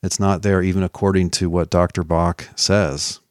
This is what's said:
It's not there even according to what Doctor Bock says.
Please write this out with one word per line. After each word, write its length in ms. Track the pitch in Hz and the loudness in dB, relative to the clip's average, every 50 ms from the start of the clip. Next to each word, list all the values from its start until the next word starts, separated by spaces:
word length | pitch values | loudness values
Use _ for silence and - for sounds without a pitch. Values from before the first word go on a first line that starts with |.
| - | -6
It's 160 | 92 - - | -6 -4 -2
not 220 | 104 98 98 87 | 0 0 0 0
there 200 | 95 104 98 92 | 0 0 0 2
even 220 | 90 92 90 98 95 | 2 0 0 0 -2
according 460 | 87 _ - - 98 95 95 90 85 | -2 _ 0 0 2 2 2 2 0
to 180 | - - 95 85 | -2 -2 -2 0
what 200 | 82 90 85 78 | 0 0 -2 0
Doctor 340 | - 90 87 85 - - 87 | 2 2 2 2 0 -4 -2
Bock 460 | 80 85 82 85 85 87 - - - - - | 0 0 0 2 0 -2 -4 -10 -18 -8 -6
says. 640 | - - 95 104 98 76 67 71 - - - - _ _ | -2 0 2 2 2 0 -2 -6 -8 -8 -10 -12 _ _